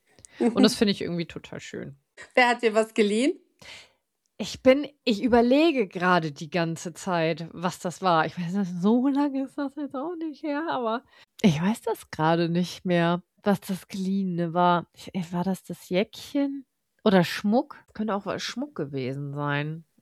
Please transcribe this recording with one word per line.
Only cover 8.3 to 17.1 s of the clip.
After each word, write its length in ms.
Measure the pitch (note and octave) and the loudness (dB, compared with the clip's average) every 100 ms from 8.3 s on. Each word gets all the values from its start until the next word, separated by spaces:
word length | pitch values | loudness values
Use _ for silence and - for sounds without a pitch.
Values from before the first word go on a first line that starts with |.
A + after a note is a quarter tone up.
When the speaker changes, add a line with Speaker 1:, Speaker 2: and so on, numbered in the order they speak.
| F3+ | -2
Speaker 1:
weiß 140 | E3+ | -4
nicht, 180 | G3 F#3 F3 | -2 -4 0
so 260 | F#3+ A#3+ C4+ | 2 4 2
lange 360 | C#4 C#4+ C4+ | 0 0 -2
ist 140 | C4+ - | -6 -6
das 180 | C#4 D4 | -8 -8
jetzt 200 | C#4 C4+ | -10 -8
auch 200 | D#4 E4+ | -8 -8
nicht 260 | D#4+ C4+ | -8 -8
her, 240 | D#4 C#4+ E4 | -6 -4 -4
aber 340 | C#4 A3+ A#3 - _ _ - | -4 -2 -4 -8 _ _ 0
ich 180 | G#3 D3 | 2 2
weiß 200 | F3+ A3+ | 0 -2
das 280 | - G#4 - | -4 -8 -8
gerade 400 | - D#3 E3+ E3+ | -2 2 2 2
nicht 340 | E3+ F3+ - | 0 -2 -4
mehr, 380 | F#3 F3 E3+ F3 - _ | 0 2 2 0 -6 _
was 180 | - G3 | -2 -2
das 260 | - F#3 - | -2 -10 -8
Geliehene 680 | G3 F#3+ G3 F#3+ E3+ E3+ | -6 -2 -2 -2 -2 -2
war. 340 | E3 F3 F3 - - | 2 4 2 -2 -12
Ich, 180 | - | -10
äh, 100 | F#3+ E3+ | -8 -6
war 120 | F3 | -4
das 200 | F3+ F#3 | -2 -4
das 260 | - F3 - | -6 -14 -4
Jäckchen? 760 | F3+ A3+ - - C#4+ C#4 C#4 - _ _ _ | -2 -2 -6 -6 -2 -2 -4 -14 _ _ _
Oder 200 | - | 4